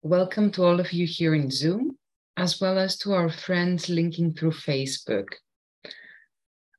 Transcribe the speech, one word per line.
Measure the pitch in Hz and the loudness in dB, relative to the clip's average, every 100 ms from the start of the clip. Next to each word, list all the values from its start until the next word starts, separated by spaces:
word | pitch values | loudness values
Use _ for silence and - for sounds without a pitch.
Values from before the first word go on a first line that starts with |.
Welcome | 156 180 185 202 208 | 2 2 2 2 0
to | 202 | 4
all | 180 175 | 4 4
of | 175 | 2
you | 170 170 | 0 -2
here | - 165 | 0 2
in | 156 135 | 2 0
Zoom, | 131 151 196 285 - _ _ _ - | 0 0 0 -4 -6 _ _ _ -4
as | 180 - | -2 0
well | 190 190 | 0 2
as | 190 - | 0 -2
to | 202 | 0
our | 196 170 | 2 2
friends | 160 - 180 175 180 165 | -2 -2 0 2 0 0
linking | 170 170 165 170 | 0 0 0 -2
through | 160 160 | 0 -2
Facebook. | 160 - 139 135 - - 107 101 - _ _ _ _ - - - - _ _ _ _ _ | -2 -2 -2 -2 -6 -4 -4 -4 -14 _ _ _ _ -20 -20 -20 -20 _ _ _ _ _